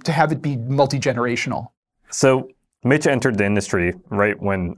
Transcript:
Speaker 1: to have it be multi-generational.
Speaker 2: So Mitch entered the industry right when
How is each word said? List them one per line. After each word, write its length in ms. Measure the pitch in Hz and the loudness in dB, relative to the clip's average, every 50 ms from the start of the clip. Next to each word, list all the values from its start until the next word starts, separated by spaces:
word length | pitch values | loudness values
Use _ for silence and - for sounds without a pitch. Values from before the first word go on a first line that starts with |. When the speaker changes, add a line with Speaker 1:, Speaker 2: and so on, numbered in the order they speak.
| - | -2
Speaker 1:
to 60 | - | -2
have 220 | 151 160 156 151 156 | 0 2 2 2 0
it 100 | 135 - | -2 -4
be 140 | 147 139 | -4 -4
multi-generational. 1120 | 120 113 127 139 139 139 135 - 120 - 143 120 120 120 120 120 123 - 127 120 - 117 - _ _ _ _ _ _ _ - | -4 -4 -2 0 2 2 2 0 -2 -2 -2 -2 0 -2 -2 -2 -4 -4 -6 -6 -8 -10 -12 _ _ _ _ _ _ _ -12
Speaker 2:
So 380 | - - - 135 131 135 131 - - _ _ _ _ _ - | -4 2 4 4 4 4 0 -4 -16 _ _ _ _ _ 0
Mitch 220 | 120 135 151 151 | 2 2 4 4
entered 320 | 165 139 123 - 135 110 98 | 2 0 2 2 0 2 2
the 60 | 101 | 2
industry 500 | 101 104 101 95 - - 95 87 87 90 - - - | 2 2 0 0 0 -2 0 0 0 -2 -4 -10 -8
right 300 | 107 101 101 107 101 - - | -2 0 0 0 0 -2 -2
when 320 | 101 98 92 90 85 - | -2 -2 -2 -2 -4 -2